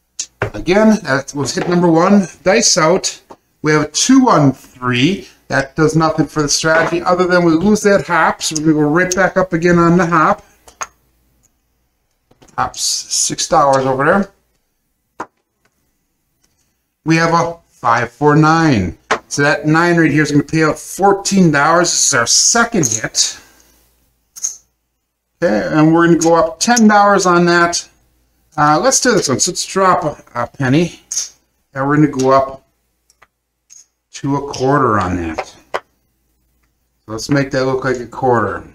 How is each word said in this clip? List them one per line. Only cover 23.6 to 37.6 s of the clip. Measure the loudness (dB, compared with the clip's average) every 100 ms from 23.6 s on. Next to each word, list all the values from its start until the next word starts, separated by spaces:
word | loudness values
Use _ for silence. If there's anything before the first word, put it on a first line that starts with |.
| _ _ _ _ _ _ _ -14 -12 -14 _ _ _ _ _ _ _ -6
Okay, | -2 -2 -2
and | 2 4
we're | 4 4
gonna | 2
go | 2
up | 2 0 -2
ten | -2 2 4
dollars | 4 4 2
on | 2 2 2
that. | 2 0 -4 -10 _ _ _ _ _ _ -2
Uh, | 0 2
let's | 0 0
do | 0
this | 0 0
one. | -2
So | -4
let's | -6
drop | -6 -2 0 0
a, | -4 -8 -10
a | -8 -8
penny. | -4 0 0 0 -6 -12 -10 -10 _ _ _ _
And | -6 -2
we're | 2
gonna | 0
go | 0 2
up | 2 0 -8 _ _ _ _ _ _ _ _ _ _ _ -20 _ _ _
to | -10 -6 -4
a | -6
quarter | -4 0 2 2 0
on | -2 -4
that. | -6 -8 -12
So | -16 _ -12 -12 _ _ _ _ _ _ _ _ _ _ _ -14
let's | -10 -2
make | -2 -2
that | -2